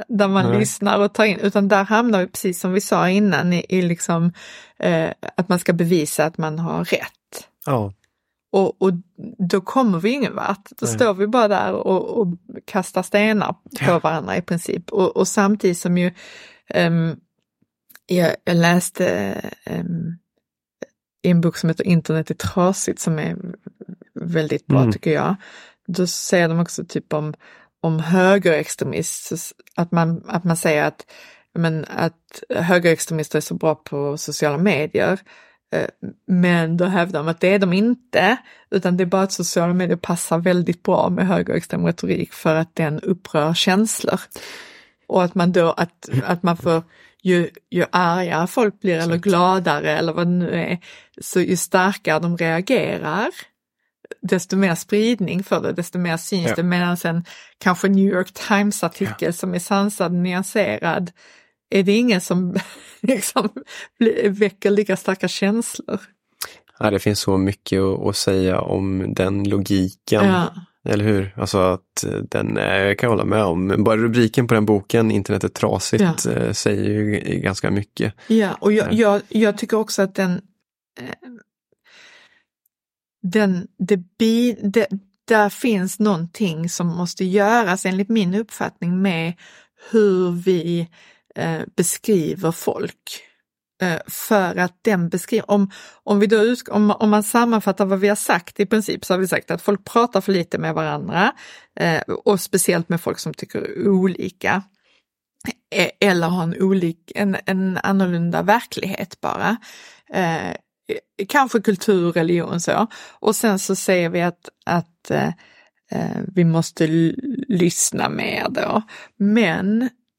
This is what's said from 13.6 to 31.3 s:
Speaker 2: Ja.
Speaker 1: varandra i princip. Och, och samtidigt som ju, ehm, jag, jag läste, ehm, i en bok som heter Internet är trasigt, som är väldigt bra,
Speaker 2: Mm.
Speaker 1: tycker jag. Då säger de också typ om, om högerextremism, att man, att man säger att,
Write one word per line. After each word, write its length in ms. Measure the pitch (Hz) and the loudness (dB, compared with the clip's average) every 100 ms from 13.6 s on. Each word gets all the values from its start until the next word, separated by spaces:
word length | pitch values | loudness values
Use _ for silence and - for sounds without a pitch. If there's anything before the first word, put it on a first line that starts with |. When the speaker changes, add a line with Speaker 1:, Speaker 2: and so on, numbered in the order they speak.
| - - | -14 -2
Speaker 2:
Ja. 200 | 135 170 | 2 2
Speaker 1:
varandra 380 | 160 160 95 95 | 2 -2 -2 -4
i 40 | |
princip. 500 | 175 170 - - - | -2 -6 -4 -6 -4
Och, 260 | 202 185 - | 0 0 2
och 100 | 190 | 0
samtidigt 500 | - 202 208 185 175 | 2 2 2 0 0
som 200 | 180 175 | 0 2
ju, 140 | 175 175 - - - _ _ | 0 -4 -20 -20 -20 _ _
ehm, 460 | 175 170 165 165 - _ _ _ _ _ _ _ - - | 0 2 2 0 -4 _ _ _ _ _ _ _ -20 -2
jag, 300 | 180 170 - | 2 2 0
jag 120 | - 170 | 0 2
läste, 480 | 170 175 - - 180 90 - - - - | 4 4 0 -2 -2 0 -2 -6 -10 -12
ehm, 540 | - 170 175 165 165 170 _ _ _ _ _ _ - _ _ _ | -8 -6 -6 -6 -6 -10 _ _ _ _ _ _ -18 _ _ _
i 60 | 180 | 2
en 120 | 175 | 4
bok 160 | 170 - | 2 0
som 120 | 170 | -2
heter 180 | 160 - | 0 2
Internet 420 | 170 - 160 156 | 2 2 -2 -2
är 40 | 156 | -4
trasigt, 640 | - - 185 190 - - | -2 2 2 2 -4 -4
som 200 | - 156 | -2 -2
är 180 | 165 175 180 - - _ - 180 - - | -4 -6 -10 -14 -18 _ -20 -20 -16 -12
väldigt 520 | 170 165 151 143 - | -4 -2 -2 -4 2
bra, 120 | 135 | 4
Speaker 2:
Mm. 120 | 120 | 4
Speaker 1:
tycker 200 | 101 - | 2 0
jag. 240 | 151 156 196 - - - _ - | 0 0 -4 -8 -20 -20 _ -8
Då 200 | 180 175 | -2 -2
säger 400 | - - 180 170 | -2 0 2 2
de 100 | 165 | 2
också 260 | 170 - 165 | -2 -4 -8
typ 280 | - - | -8 -4
om, 200 | 151 151 151 - - _ _ | -6 -4 -10 -18 -20 _ _
om 180 | 165 160 | -2 -2
högerextremism, 1400 | 160 185 185 202 180 151 156 - 139 - 165 - - 165 - - _ - | 2 4 6 4 4 0 -2 -6 -4 -4 -6 -8 -10 -10 -10 -18 _ -4
att 160 | 175 | 0
man, 320 | 175 165 165 - | 2 0 -2 -4
att 160 | 170 | -4
man 140 | 175 165 | -2 0
säger 260 | 180 151 151 | 2 2 0
att, 200 | - - - - | -4 -20 -20 -20